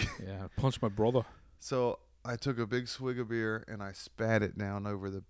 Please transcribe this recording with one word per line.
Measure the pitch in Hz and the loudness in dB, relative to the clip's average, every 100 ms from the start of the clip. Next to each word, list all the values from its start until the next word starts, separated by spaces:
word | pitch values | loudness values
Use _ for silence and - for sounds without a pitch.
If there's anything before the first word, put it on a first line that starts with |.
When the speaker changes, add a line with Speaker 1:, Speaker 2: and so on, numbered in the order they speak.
| 110 | -2
Speaker 1:
<laughs> | - | -4
Speaker 2:
Yeah, | 95 95 95 - | -8 -6 -6 0
punch | 135 - | 0 2
my | 113 | 0
brother. | 101 110 127 110 - - - | 4 4 4 0 -8 -20 -14
Speaker 1:
So | - 131 120 - _ _ | -4 0 0 0 _ _
I | 120 120 | -6 -4
took | 139 120 | -2 0
a | 113 | 2
big | 123 123 | 0 -2
swig | - 131 123 | -4 -4 -2
of | 117 | -2
beer | 117 110 110 - | 0 0 0 -4
and | 107 | -8
I | 98 | -8
spat | 95 - - 110 113 | -10 -12 -2 4 6
it | 101 - | 4 0
down | 101 101 101 | -2 -2 -4
over | 101 98 | -4 -4
the | 98 90 | -6 -8